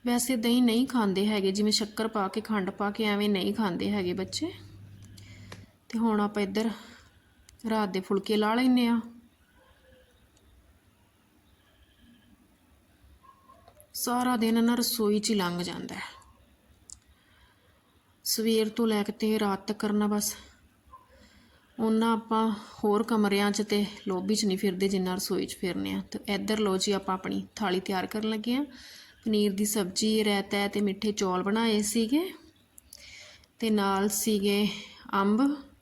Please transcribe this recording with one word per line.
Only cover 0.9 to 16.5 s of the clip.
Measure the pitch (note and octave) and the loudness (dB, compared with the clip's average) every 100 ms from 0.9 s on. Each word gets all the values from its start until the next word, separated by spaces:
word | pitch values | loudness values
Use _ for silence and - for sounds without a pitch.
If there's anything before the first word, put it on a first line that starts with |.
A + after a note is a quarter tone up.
| B3 G3+ F#3 G#3 | 2 2 2 2
ਹੈਗੇ, | G#3+ F#3+ | 2 0
ਜਿਵੇਂ | G3 G#3+ | 2 2
ਸ਼ੱਕਰ | G#3+ G#3+ - A3 | 0 -2 -4 -2
ਪਾ | A3 F#3+ | -2 -2
ਕੇ, | A3 | -4
ਖੰਡ | G#3 G#3+ F#3 | -2 -2 -2
ਪਾ | - G#3 | -2 -4
ਕੇ, | G3+ | 0
ਐਵੇਂ | G#3+ G3+ G#3 | 0 2 2
ਨਹੀਂ | G3 G3+ | 2 0
ਖਾਂਦੇ | G#3 G#3 F3 G3 | 0 -2 -2 -2
ਹੈਗੇ | G3+ F3+ | -2 -2
ਬੱਚੇ। | F3+ F#3+ - E4 - - - - - - - - - - - - _ _ | -4 -6 -4 -6 -8 -18 -20 -20 -20 -20 -20 -20 -20 -18 -20 -20 _ _
ਤੇ | A3+ | 0
ਹੁਣ | A3+ G#3 | 2 2
ਆਪਾਂ | G#3 G#3 | 0 0
ਇੱਧਰ | G3 G3+ A3+ G3+ - - - _ _ _ - - A3+ | -2 0 -2 -4 -16 -20 -20 _ _ _ -20 -12 -2
ਰਾਤ | A3 G3+ | 0 0
ਦੇ | F#3+ | -4
ਫੁਲਕੇ | F#3 G3 G3+ G#3+ | 0 -2 2 0
ਲਾ | G#3+ | 2
ਲੈਂਦੇ | A#3 B3+ B3 A#3 | 2 4 4 4
ਹਾਂ। | A#3 - - - _ _ _ _ _ - - _ _ _ _ _ - _ _ _ _ _ _ _ _ _ _ _ _ _ _ - - _ - _ _ _ _ _ _ - - - _ - - - - - | 2 -2 -18 -20 _ _ _ _ _ -20 -20 _ _ _ _ _ -20 _ _ _ _ _ _ _ _ _ _ _ _ _ _ -20 -20 _ -20 _ _ _ _ _ _ -20 -20 -20 _ -20 -20 -20 -20 -14
ਸਾਰਾ | - - B3 B3 B3 | -6 -2 0 2 2
ਦਿਨ | A3+ A#3 | 2 4
ਨਾ | A#3 | 4
ਰਸੋਈ | A#3+ A#3+ A#3 G#3 G#3 | 2 0 0 2 2
'ਚ | G#3 | 2
ਹੀ | |
ਲੰਘ | G#3+ F3 F3 | 0 0 -2
ਜਾਂਦਾ | F3+ - - | -4 -6 -8
ਹੈ, | F#3 - - - - _ | -10 -12 -16 -20 -20 _